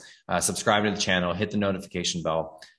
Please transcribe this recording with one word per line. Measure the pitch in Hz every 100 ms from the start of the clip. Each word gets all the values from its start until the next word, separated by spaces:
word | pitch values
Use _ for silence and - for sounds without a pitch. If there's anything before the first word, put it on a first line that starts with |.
| - - -
uh, | 90
subscribe | 85 90 - 104 104
to |
the | 92
channel, | - 92 87
hit | 87 104
the | 107
notification | 101 92 95 90 87 87
bell. | 80 80 80 - -